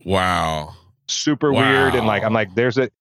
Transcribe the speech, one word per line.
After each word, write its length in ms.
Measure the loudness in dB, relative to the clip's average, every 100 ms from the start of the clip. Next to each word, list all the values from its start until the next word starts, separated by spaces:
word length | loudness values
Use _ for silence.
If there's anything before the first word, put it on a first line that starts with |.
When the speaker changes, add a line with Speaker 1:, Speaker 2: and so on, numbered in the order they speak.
Speaker 1:
Wow. 720 | -4 0 0 0 -2 -4 -8 -16 _ _ -10
Speaker 2:
Super 460 | -6 -2 0 0
weird. 420 | 2 2 2 2 0
And, 100 | 0
like, 180 | 0
Speaker 1:
Wow. 40 | 0
Speaker 2:
I'm 60 |
like, 200 | 0 0
"There's 240 | 0 0 0
a, 120 | -2 _